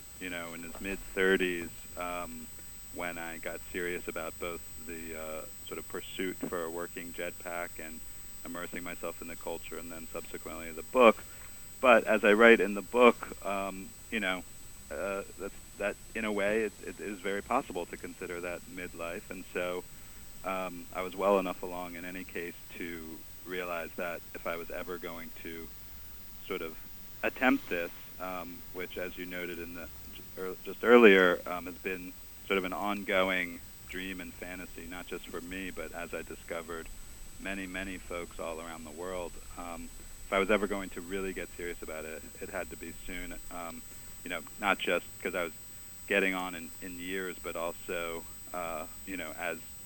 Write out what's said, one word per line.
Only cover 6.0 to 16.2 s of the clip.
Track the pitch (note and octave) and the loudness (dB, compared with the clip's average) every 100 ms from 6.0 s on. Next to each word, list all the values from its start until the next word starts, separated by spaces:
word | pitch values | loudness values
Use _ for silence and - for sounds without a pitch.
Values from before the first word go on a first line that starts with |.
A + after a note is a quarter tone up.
| - - F#2 E2+ D#2+ | -6 -4 -2 -2 -4
for | F2+ | -2
a | E2 | -2
working | E2+ F2 F#2 F2 | -4 -6 -8 -8
jetpack | E2+ F2 - F2+ F2 E2+ - | -6 -6 -6 -6 -4 -6 -8
and | D#2 - - - - - E2 | -10 -10 -10 -10 -12 -10 -8
immersing | E2+ F2 F2 | -6 -6 -6
myself | F2 E2+ E2+ - | -6 -4 -6 -6
in | E2+ | -8
the | E2 | -8
culture | F2 E2 - E2 | -6 -6 -6 -8
and | E2+ | -8
then | E2 D#2+ | -10 -8
subsequently | E2+ - E2 E2 E2 E2 | -8 -8 -8 -8 -8 -8
the | E2 | -8
book. | - B2+ A#2 - - - - - - - | 2 10 12 10 2 -14 -14 -12 -14 4
But | B2+ A2+ | 10 10
as | - A2 | 8 6
I | G#2+ | 8
write | G#2 A#2 A2 | 12 12 12
in | G2 | 8
the | G2+ | 0
book, | F#2 A#2+ A#2+ - - - F#2+ | 2 10 10 10 2 -6 -4
um, | G2 G2 F#2+ F#2+ - - | -2 -4 -6 -10 -14 -4
you | A2+ | 0
know, | F#2+ F#2 - - - - - | 0 0 -6 -12 -14 -14 -8
uh, | D2 G2 G2 F#2+ - | -4 -2 -4 -6 -8
that's, | G2 - - - | -8 -8 -12 -4
that | G2 - - | -2 -4 -6
in | G#2+ | -4